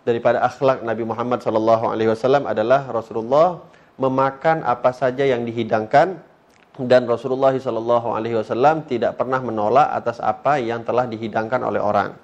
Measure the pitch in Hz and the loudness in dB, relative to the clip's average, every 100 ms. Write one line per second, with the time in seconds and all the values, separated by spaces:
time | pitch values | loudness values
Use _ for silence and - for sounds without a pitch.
0 | - 117 120 120 120 - 135 127 117 110 | 0 2 2 2 0 2 0 2 -2 -4
1 | 113 113 120 120 123 110 113 113 113 110 | -4 -4 -2 -2 0 2 4 2 2 0
2 | 110 110 127 143 92 104 110 135 135 113 | 0 2 2 2 2 -2 2 2 2 -6
3 | - 113 113 143 175 170 - - _ - | -6 -8 0 2 2 0 -16 -20 _ -4
4 | 131 131 135 131 160 165 131 123 127 127 | -2 2 0 0 0 0 0 0 0 0
5 | 131 127 135 120 117 113 110 110 107 143 | -4 0 0 0 -2 -6 -2 -2 2 2
6 | 175 165 - _ _ _ _ - 127 127 | 2 -2 -16 _ _ _ _ -10 4 4
7 | 117 113 135 131 135 131 127 113 117 120 | 4 -4 -2 0 2 2 -4 -4 0 0
8 | 117 110 113 113 107 113 139 160 151 120 | 0 -4 -2 -2 -2 2 2 2 -2 -2
9 | 107 - 120 131 123 113 104 127 151 117 | -2 -2 -2 -2 -2 -2 2 4 2 0
10 | 120 117 110 110 131 147 113 117 113 117 | -4 -4 -4 -2 -2 -2 -2 -6 -2 -2
11 | 123 110 113 110 110 127 107 101 101 101 | -2 -6 -6 -4 -2 -4 -2 -2 0 0
12 | 98 - | -2 -8